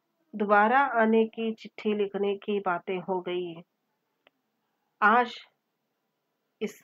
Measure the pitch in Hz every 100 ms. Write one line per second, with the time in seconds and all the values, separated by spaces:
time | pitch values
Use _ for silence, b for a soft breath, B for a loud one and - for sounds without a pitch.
0 | _ _ _ 208 208 208 214 262 277 233
1 | 220 226 220 - 226 220 214 - 214 208
2 | 196 196 202 202 - 202 196 175 190 185
3 | 170 185 180 180 175 165 - _ _ _
4 | _ _ _ _ _ _ _ _ _ _
5 | 208 233 226 - - _ _ _ _ _
6 | _ _ _ _ _ _ 208 -